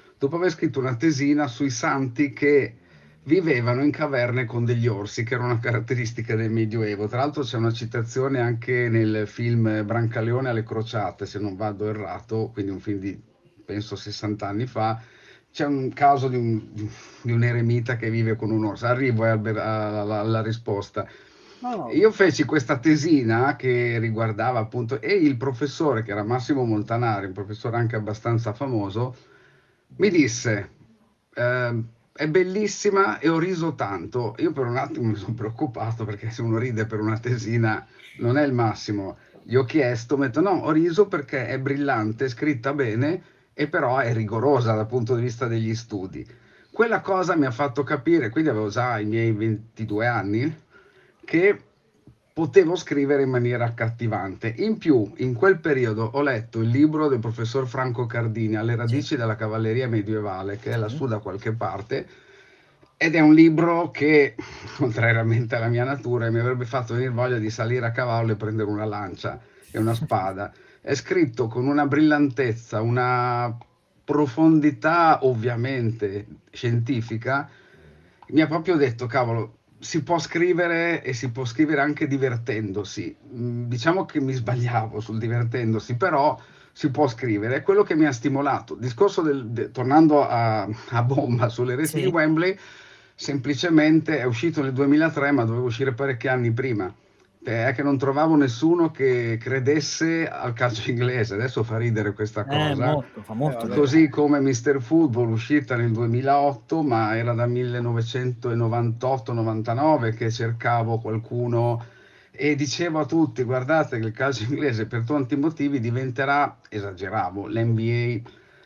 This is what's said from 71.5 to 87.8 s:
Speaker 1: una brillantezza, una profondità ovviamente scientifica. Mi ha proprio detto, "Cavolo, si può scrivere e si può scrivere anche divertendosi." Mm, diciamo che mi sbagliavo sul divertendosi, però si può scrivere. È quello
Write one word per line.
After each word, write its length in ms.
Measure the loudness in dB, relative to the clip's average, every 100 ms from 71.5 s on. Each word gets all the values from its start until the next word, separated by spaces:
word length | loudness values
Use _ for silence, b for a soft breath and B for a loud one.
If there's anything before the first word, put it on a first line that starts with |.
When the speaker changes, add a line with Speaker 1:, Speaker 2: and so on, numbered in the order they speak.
| -2 0
Speaker 1:
una 180 | 0 2
brillantezza, 960 | 4 4 6 2 2 -2 -2 -4 -2
una 720 | 0 0 2 2 0 0 -2 -6 -14 _ _ _
profondità 1160 | -2 0 0 4 6 6 4 2 0 4 6 6 4
ovviamente 1000 | 2 -2 -2 -2 -2 -2 -2 -4 -6 -10 -18 _
scientifica. 960 | -6 -2 0 0 -2 -2 -6 -2 -2 -4 b b b b b b b 0
Mi 120 | 2
ha 60 | 4
proprio 280 | 2 2 4
detto, 280 | 4 2 -2
"Cavolo, 520 | 0 0 0 -4 -10 _ _
si 240 | -4 -4
può 140 | 0 -2
scrivere 840 | 0 0 2 4 2 2 0 -2
e 100 | -4
si 180 | -6 -6
può 140 | -4 -6
scrivere 360 | 0 2 4
anche 260 | 0 0 -2
divertendosi." 1080 | 0 0 -2 -4 -4 -4 -4 -6 -8 -10 -12 -16 -8
Mm, 300 | -6 -6 -6
diciamo 380 | -2 0 0 0
che 140 | -2
mi 120 | -2
sbagliavo 640 | -2 -2 -2 0 0 -2 -8
sul 180 | -6 -6
divertendosi, 800 | -2 -2 -2 -2 0 -2 -2 -2
però 420 | 0 2 2 0 B B B
si 180 | -4 -4
può 180 | 2 2
scrivere. 480 | 2 -2 0 0 -2
È 40 |
quello 200 | 4 4